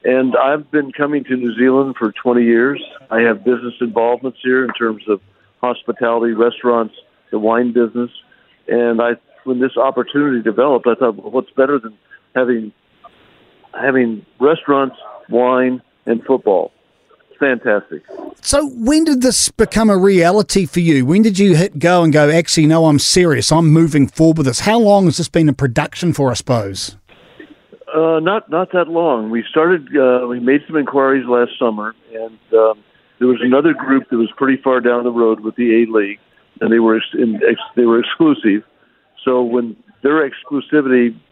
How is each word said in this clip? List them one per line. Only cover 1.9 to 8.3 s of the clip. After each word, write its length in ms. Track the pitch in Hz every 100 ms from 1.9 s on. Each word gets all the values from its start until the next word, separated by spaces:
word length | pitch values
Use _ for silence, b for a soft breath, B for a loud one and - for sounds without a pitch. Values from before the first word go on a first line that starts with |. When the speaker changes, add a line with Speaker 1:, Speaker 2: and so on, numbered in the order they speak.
| 123
Speaker 1:
for 140 | 110
twenty 320 | - 127 120 117
years. 360 | 117 131 123 - - _
I 80 | 113
have 200 | 117 104
business 300 | 104 123 120 -
involvements 580 | 120 110 117 120 131 -
here 220 | 131 127
in 80 | 127 -
terms 280 | 117 107 107
of 100 | 98 _ _ _ _
hospitality, 720 | 123 120 - 117 120 117 117
restaurants, 640 | 110 117 - 123 117 110 - _ _ _
the 80 | 113
wine 340 | 107 113 123
business. 380 | 117 117 120 120 - _